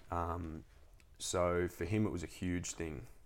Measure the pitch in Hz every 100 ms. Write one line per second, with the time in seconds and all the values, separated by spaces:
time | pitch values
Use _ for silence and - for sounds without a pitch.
0 | - 87 85 85 82 78 - - - -
1 | - - - 92 87 87 87 - 82 107
2 | 107 87 80 - 90 87 85 - 82 73
3 | 117 -